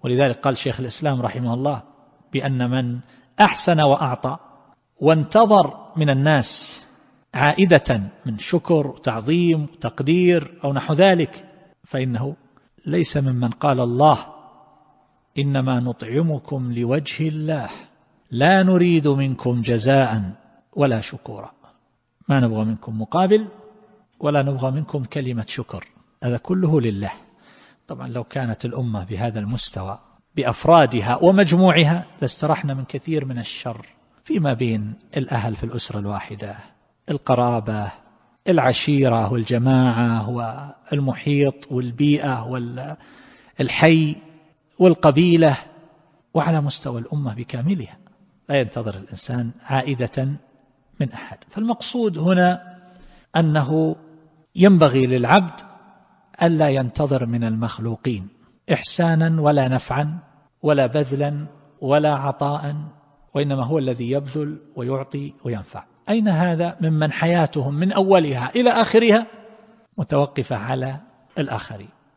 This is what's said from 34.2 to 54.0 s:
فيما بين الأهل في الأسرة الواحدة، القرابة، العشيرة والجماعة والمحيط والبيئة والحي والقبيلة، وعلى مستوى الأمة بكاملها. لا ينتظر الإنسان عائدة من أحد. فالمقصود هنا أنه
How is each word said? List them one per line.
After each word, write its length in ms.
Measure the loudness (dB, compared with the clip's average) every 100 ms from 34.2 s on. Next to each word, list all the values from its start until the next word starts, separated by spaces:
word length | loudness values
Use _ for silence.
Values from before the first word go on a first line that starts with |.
فيما 300 | -4 -2 0
بين 400 | 0 -2 -2 -6 -12 _ -8
الأهل 380 | -4 -4 -4 -6
في 80 |
الأسرة 360 | -8 -8 -6 -6
الواحدة، 560 | -6 -8 -10 -14 -14 -16 -20 _ _ _ -8
القرابة، 840 | -8 0 0 2 -2 -4 -6 -8 -12 _ _ _ _ 0
العشيرة 840 | 2 2 0 0 2 4 2 0
والجماعة 960 | -2 -2 0 4 4 4 2 0 0 -4 -6 -8 -10 -16 -20 -6
والمحيط 800 | -4 -2 -4 -2 2 2 0 -8
والبيئة 720 | -6 -6 0 2 2 0 -6 -6 -8 -8 -10 -14 -16 _ -20 -20 _ _ -6
والحي 560 | -4 2 4 6 2 -4 -14 -20 _ _ _ _
والقبيلة، 800 | 6 6 4 4 4 6 4 2 -8 -20 -20 _ _ _ _
وعلى 280 | -2 0 0
مستوى 400 | -2 -6 -8 -10
الأمة 320 | -8 -6 -6
بكاملها. 640 | -8 -6 -2 -2 -2 -6 -16 _ _ _ _ -2
لا 100 | -2
ينتظر 360 | -2 -4 -8 -10
الإنسان 560 | -14 -14 -8 -6 -6 -10
عائدة 640 | -4 -2 -2 -4 -4 -4 -6 -6 _ _ _ _ _ _
من 120 | -8
أحد. 260 | -8 -18 -20 -16
فالمقصود 680 | -8 -4 -4 -6 -4 -4 -2
هنا 600 | 0 4 2 0 -8 -20 -20 -20 -20 -20 _ 0
أنه 600 | 2 0 0 0 0 -2